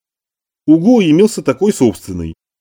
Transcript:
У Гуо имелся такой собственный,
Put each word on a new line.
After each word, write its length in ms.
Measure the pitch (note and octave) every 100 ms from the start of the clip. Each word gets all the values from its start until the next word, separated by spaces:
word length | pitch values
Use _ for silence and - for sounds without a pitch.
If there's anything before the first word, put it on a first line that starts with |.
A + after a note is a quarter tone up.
| _ _ _ _ _ _ -
У 140 | D#3+
Гуо 240 | F#3 B3
имелся 400 | E3+ D#3 G#3+ -
такой 280 | - C3 G3+
собственный, 600 | - B2 F#2+ - F2+ E2 D#2+ _ _